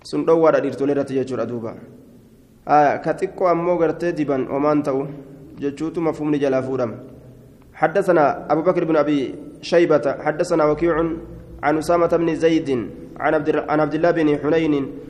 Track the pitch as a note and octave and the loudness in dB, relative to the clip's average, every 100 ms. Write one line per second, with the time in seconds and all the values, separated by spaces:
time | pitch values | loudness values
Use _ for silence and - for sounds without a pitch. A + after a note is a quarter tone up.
0 | - D3 D#3+ E3 D#3+ C#3 C3+ B2 C#3 C#3 | -8 -2 2 4 4 4 0 -2 0 0
1 | C3+ C3 B2 B2 A2+ A#2+ A2+ - - - | -2 -4 -4 -4 -6 -6 -10 -12 -18 -20
2 | - - - - _ _ - D3 C#3+ A2 | -20 -20 -20 -20 _ _ 2 4 4 2
3 | D#3+ D#3 F#3+ - F#3 E3+ F3 F3 D#3+ D#3 | -2 -4 -4 0 0 2 0 2 0 0
4 | F3 D#3+ C#3+ C3+ - C#3 D3 D3+ C#3+ C3+ | -2 -2 0 -2 -2 0 2 2 0 -2
5 | D3 - - - - - C#3 C#3 D#3+ E3+ | -4 -10 -18 -20 -20 -8 -6 -4 -6 -2
6 | D#3+ D3+ D3+ D3 C#3 C3+ B2+ C3 A#2 - | -2 -2 -2 0 2 0 -2 -2 -4 -6
7 | - - - - - - - - D#3+ G3 | -16 -20 -20 -20 -20 -20 -20 -2 0 2
8 | F#3 F3 C#3+ - - D#3 E3 F3 D#3+ D#3 | 2 4 4 0 -2 0 2 0 2 2
9 | D3 D3 B2 - - - - F3 E3 D3+ | 2 0 -2 -8 -16 -16 0 2 4 4
10 | C#3+ - C#3 D3+ F3 E3 D3+ D3+ E3+ D#3+ | 0 -4 -2 -2 0 2 2 2 0 0
11 | E3 D#3+ - - - - C#3+ D#3 D#3+ E3+ | -2 -4 -12 -18 -18 -4 0 0 2 2
12 | E3 E3+ E3 D3+ E3 D#3+ C#3 B2 F2+ - | 4 2 0 2 2 2 0 -2 -4 -10
13 | - - C#3+ D#3 D3+ D3 D3 D3+ D3 D#3 | -16 -4 0 0 0 -2 0 0 0 2
14 | E3+ E3 D3+ D3 C#3+ E3 D#3+ C#3+ C3 - | 2 2 2 0 0 0 2 0 -2 -10